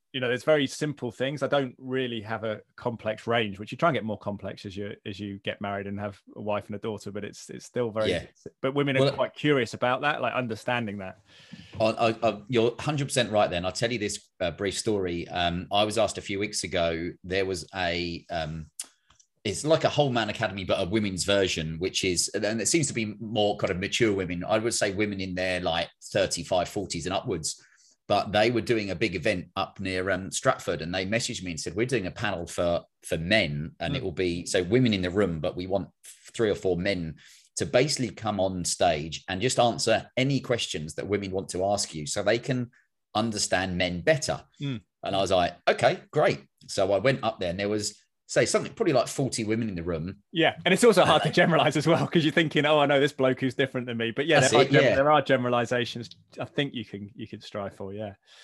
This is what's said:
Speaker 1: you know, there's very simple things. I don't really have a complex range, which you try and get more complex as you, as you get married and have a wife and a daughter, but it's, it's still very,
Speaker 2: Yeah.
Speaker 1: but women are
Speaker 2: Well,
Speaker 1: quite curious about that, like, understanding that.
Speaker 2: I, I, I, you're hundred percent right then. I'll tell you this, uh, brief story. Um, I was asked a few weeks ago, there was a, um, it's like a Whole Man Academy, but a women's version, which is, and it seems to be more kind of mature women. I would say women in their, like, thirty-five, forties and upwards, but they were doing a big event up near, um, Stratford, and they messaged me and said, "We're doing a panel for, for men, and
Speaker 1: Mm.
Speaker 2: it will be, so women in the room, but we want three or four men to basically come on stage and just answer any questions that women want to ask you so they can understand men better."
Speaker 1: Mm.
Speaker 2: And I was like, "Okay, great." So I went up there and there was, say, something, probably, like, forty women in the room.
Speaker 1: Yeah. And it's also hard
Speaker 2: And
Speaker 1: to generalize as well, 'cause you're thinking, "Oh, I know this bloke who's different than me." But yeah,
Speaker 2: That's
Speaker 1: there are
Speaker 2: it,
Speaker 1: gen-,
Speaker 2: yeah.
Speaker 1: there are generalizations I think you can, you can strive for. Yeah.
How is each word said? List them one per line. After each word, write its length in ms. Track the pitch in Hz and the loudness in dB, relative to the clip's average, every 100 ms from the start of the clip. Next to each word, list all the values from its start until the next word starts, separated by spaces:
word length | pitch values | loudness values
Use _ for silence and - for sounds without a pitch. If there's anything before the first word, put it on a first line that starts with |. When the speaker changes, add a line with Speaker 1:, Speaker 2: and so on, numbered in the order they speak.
| _ | _
Speaker 1:
you 80 | 131 | -4
know, 80 | 123 | -2
there's 160 | 123 | 0
very 220 | 156 151 135 | 2 2 2
simple 440 | - 151 - 120 | -2 -6 -4 -6
things. 320 | - 131 143 | -4 -4 -2
I 60 | 135 | 0
don't 260 | 143 127 - | 0 -2 -8
really 460 | 131 131 123 117 | -6 -4 -4 -6
have 220 | 104 113 | -8 -6
a 180 | 110 107 - - | -6 -6 -12 -8
complex 500 | - 110 110 - 113 | -6 -4 -6 -4 0
range, 320 | 117 104 92 | 0 0 -6
which 120 | 107 | -10
you 60 | 127 | 0
try 140 | 170 | 0
and 40 | 120 | 2
get 80 | |
more 120 | 110 101 | -2 -6
complex 480 | 104 101 95 - | -6 -8 -10 -12
as 100 | 104 | -12
you, 200 | 95 101 113 | -10 -10 -10
as 160 | 110 95 | -12 -10
you 180 | 101 98 | -10 -8
get 160 | 107 - | -8 -6
married 260 | 101 98 98 | -6 -6 -6
and 140 | 101 | -6
have 180 | 104 101 - - | -8 -10 -18 -10
a 40 | |
wife 280 | 104 104 - | -4 -4 -4
and 80 | 104 | -8
a 20 | |
daughter, 320 | 113 101 104 | -6 -8 -8
but 120 | 101 | -10
it's, 280 | 101 - - | -10 -12 -16
it's 160 | - - | -16 -8
still 240 | 123 117 | -4 -2
very, 200 | 107 107 | 0 0
Speaker 2:
Yeah. 120 | 85 - _ - _ | 0 -4 _ -20 _
Speaker 1:
but 100 | 135 | -2
women 220 | 143 143 135 | 0 2 4
are 40 | |
Speaker 2:
Well, 120 | 135 | 2
Speaker 1:
quite 220 | 135 120 | 2 -2
curious 400 | - 151 139 113 | 0 2 2 2
about 260 | - 123 127 | 0 0 2
that, 200 | 147 156 | 0 0
like, 100 | 120 | -2
understanding 680 | 113 120 110 - 123 107 101 | -2 -4 -4 -2 -2 -2 -8
that. 200 | 92 - _ - - - - 107 | -10 -14 _ -20 -20 -20 -10 0
Speaker 2:
I, 60 | |
I, 300 | 110 113 113 110 | 0 4 2 2
I, 200 | 113 101 - | 0 0 0
you're 260 | 113 120 - | 2 2 0
hundred 280 | 151 151 139 | -2 -2 0
percent 220 | 131 104 | 0 2
right 200 | 107 87 | 2 2
then. 160 | 87 92 | 0 -4
I'll 60 | |
tell 200 | - 117 | -2 -2
you 60 | 117 | 0
this, 280 | 101 - _ - | -2 -6 _ -4
uh, 120 | 87 | -4
brief 260 | 80 101 - | -2 -4 -2
story. 500 | 113 101 90 85 80 | -2 0 -2 -4 -4
Um, 380 | 87 87 87 - | -2 0 -2 0
I 140 | 101 | 2
was 140 | 107 110 | 2 2
asked 180 | 101 101 | 0 -2
a 60 | |
few 160 | - 98 | -6 -4
weeks 260 | 104 104 | -4 -4
ago, 460 | 87 87 85 82 87 - | -2 0 0 0 -4 -8
there 220 | 87 95 | -4 -2
was 240 | 95 90 76 | 0 -4 -6
a, 500 | 95 87 87 87 82 - | -4 -2 -2 -4 -6 -6
um, 360 | 87 78 80 80 - - _ _ _ _ _ | -6 -4 -8 -12 -14 -16 _ _ _ _ _
it's 200 | 104 90 | -6 -2
like 200 | 147 151 | 2 2
a 60 | 139 | 2
Whole 200 | 151 143 | 2 2
Man 200 | 120 107 | 2 0
Academy, 340 | 110 107 95 | -2 -4 -2
but 160 | 92 90 | -2 0
a 80 | 87 | 2
women's 360 | 110 104 90 | 0 0 -2
version, 520 | 98 101 92 - 80 80 | 2 4 4 0 -4 -4
which 260 | 92 - | -4 0
is, 260 | 95 85 - | 0 0 -2
and 300 | 107 104 113 | -2 -2 -2
it 60 | 98 | 0
seems 180 | 170 139 | 2 0
to 60 | |
be 200 | 120 107 101 | -2 -4 -6
more 380 | 110 110 104 104 | -2 2 2 2
kind 120 | 101 | -2
of 80 | 90 | -2
mature 340 | 101 - 110 | -2 2 2
women. 280 | 98 87 87 87 | 2 -2 -4 0
I 100 | 110 | 0
would 160 | 113 | 0
say 180 | - 104 | 0 0
women 280 | 95 104 98 | 0 -2 -2
in 140 | 95 | -6
their, 260 | 90 92 90 | -4 -2 -2
like, 280 | 87 82 - _ - | 0 0 -2 _ -2
thirty-five, 560 | 104 90 87 80 90 87 | 0 0 -2 0 0 0
forties 380 | 104 90 87 90 | -4 -6 -4 -4
and 60 | |
upwards, 500 | 98 123 85 - - _ _ _ _ - | -4 -2 -4 -4 -8 _ _ _ _ -2
but 240 | 101 107 | 0 2
they 180 | 104 117 | 4 4
were 100 | 117 | 2
doing 300 | 101 110 98 | 2 0 0
a 60 | 85 | -2
big 180 | 110 | -2
event 320 | 87 107 92 - | 0 0 0 -2
up 240 | 95 - - | -6 -6 -6
near, 320 | 95 92 95 | -4 -2 -2
um, 220 | 92 95 | -2 -4
Stratford, 500 | - 135 - - 85 | -2 0 0 -2 -4
and 100 | 80 | -4
they 140 | 92 95 | -4 -2
messaged 380 | 117 - 98 | -2 -2 -6
me 80 | 90 | -8
and 80 | 80 | -8
said, 160 | 87 90 | -6 -2
"We're 100 | 127 | 0
doing 200 | 120 90 | -2 -2
a 40 | |
panel 360 | - 104 87 85 | -4 -4 -4 -6
for, 340 | - 87 85 - _ | -2 0 0 -4 _
for 140 | - 82 | -6 -4
men, 540 | 85 107 80 73 80 - | 2 2 2 -2 -6 -6
and 160 | 82 | -4
Speaker 1:
Mm. 20 | 87 | -4
Speaker 2:
it 40 | |
will 80 | 95 | -4
be, 360 | 85 90 87 87 | -2 -2 -2 0
so 180 | 95 | 0
women 280 | 87 123 120 | 4 4 4
in 100 | 98 | 2
the 80 | 90 | 0
room, 280 | 98 95 80 | 2 0 0
but 180 | 82 90 | -4 -4
we 120 | 92 | -2
want 220 | 98 - _ - - - | -2 -2 _ -20 -20 -10
three 160 | - 107 | -2 0
or 60 | 87 | 2
four 200 | 95 87 | 0 0
men 380 | 98 95 80 71 - - _ - | 0 -2 -4 -10 -18 -20 _ -6
to 100 | 92 | 0
basically 440 | 127 147 - 110 | 2 2 0 -4
come 300 | - 107 101 | -4 -4 0
on 240 | 95 92 | 0 -2
stage 600 | - - 90 78 80 - - | -2 2 2 2 -2 -8 -6
and 120 | 92 | -2
just 200 | 127 - | 0 2
answer 500 | 120 80 113 104 - - | 2 2 0 0 0 -2
any 240 | 135 131 | 0 0
questions 540 | - 117 - 85 78 - | 0 -4 -4 -8 -8 -8
that 100 | 92 | -2
women 240 | 104 98 | -2 -2
want 180 | 95 - | -6 -4
to 140 | 87 | -2
ask 300 | 98 101 - | 0 0 -2
you 100 | 78 | -6
so 160 | 71 101 | -6 -2
they 160 | 101 120 | 0 0
can 300 | - 123 120 _ _ _ _ | 0 -4 -4 _ _ _ _
understand 640 | 107 113 104 - 92 92 90 | -2 -2 -2 0 0 0 0
men 220 | 90 87 | -2 0
better." 400 | - 80 - 69 - - | 0 0 0 -6 -8 -10
Speaker 1:
Mm. 200 | 139 113 - _ | -8 -8 -12 _
Speaker 2:
And 100 | 92 | -4
I 60 | 95 | -2
was 100 | 92 | 2
like, 260 | 92 85 - - | 4 2 0 0
"Okay, 320 | - 120 185 - | 4 2 2 -2
great." 300 | 147 190 - - _ - | 2 2 0 -6 _ -6
So 260 | - 95 | 0 2
I 60 | 98 | 4
went 240 | 127 135 | 2 2
up 160 | 110 - | 0 -2
there 120 | 90 | -4
and 80 | 92 | -2
there 80 | 101 | -2
was, 280 | 107 101 - _ _ - | -2 -4 -10 _ _ -2
say, 160 | - | 0
something, 280 | 120 214 208 | 2 2 0
probably, 180 | - 190 | -2 2
like, 140 | 127 120 | 2 2
forty 380 | - 127 - | 0 -2 -2
women 240 | 104 110 113 | -2 -2 -2
in 80 | 85 | -4
the 80 | |
room. 320 | 85 80 87 - _ | -4 -4 -4 -10 _
Speaker 1:
Yeah. 240 | 160 151 - | 0 2 2
And 100 | 175 | 2
it's 80 | 180 | 6
also 220 | 233 180 | 6 8
hard 180 | 147 151 | 6 6
Speaker 2:
And 100 | 160 | 4
Speaker 1:
to 80 | 175 | 4
generalize 360 | 170 160 143 151 | 4 6 4 2
as 100 | 147 | 4
well, 180 | - 139 | 4 4
'cause 160 | 175 | 2
you're 80 | 151 | 2
thinking, 340 | 170 156 151 147 | 2 2 2 4
"Oh, 140 | 151 | 4
I 60 | 143 | 6
know 120 | 139 | 4
this 140 | 143 | 4
bloke 280 | - 131 127 | 2 2 2
who's 140 | 135 | 0
different 320 | 127 131 127 123 | 0 -2 -2 -4
than 100 | 117 | -2
me." 140 | 113 | -2
But 160 | 120 156 | -2 4
yeah, 140 | 147 | 6
Speaker 2:
That's 100 | 131 | 6
Speaker 1:
there 100 | 117 | 6
are 40 | |
Speaker 2:
it, 60 | 135 | 6
Speaker 1:
gen-, 100 | 147 | 6
Speaker 2:
yeah. 120 | 127 131 | 6 4
Speaker 1:
there 160 | 147 | 6
are 100 | 147 | 4
generalizations 880 | 143 127 123 120 117 123 120 120 - - _ - | 4 2 2 0 0 -2 -2 -6 -12 -18 _ -12
I 40 | |
think 300 | 127 - 143 | -8 -4 -4
you 100 | 123 | -4
can, 240 | 107 101 104 | -10 -12 -14
you 140 | - 107 | -14 -14
can 120 | 104 | -14
strive 340 | - 107 98 - | -12 -8 -8 -10
for. 180 | 98 | -12
Yeah. 200 | 104 104 98 _ - | -10 -10 -12 _ -20